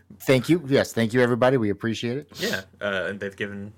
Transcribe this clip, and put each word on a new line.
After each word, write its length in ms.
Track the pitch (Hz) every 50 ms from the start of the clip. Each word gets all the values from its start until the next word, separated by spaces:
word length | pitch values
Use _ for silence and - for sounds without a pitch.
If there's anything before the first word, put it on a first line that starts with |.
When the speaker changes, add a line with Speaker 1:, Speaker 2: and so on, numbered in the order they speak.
| _ - - -
Speaker 1:
Thank 300 | - - 135 131 113 -
you. 120 | 156 180 147
Yes, 260 | 131 139 123 98 - -
thank 220 | - 117 110 107
you, 80 | 127 123
everybody. 340 | 120 123 117 123 127 135
We 140 | 135 110 104
appreciate 480 | 98 - - 113 113 - - 120 120 139
it. 100 | 147 - - -
Speaker 2:
Yeah, 220 | 165 220 185 95 98 - _ - 104
uh, 240 | 101 98 95 87 87
and 100 | 101 101
they've 160 | 101 101 95
given, 360 | - 107 101 101 101 98 104 104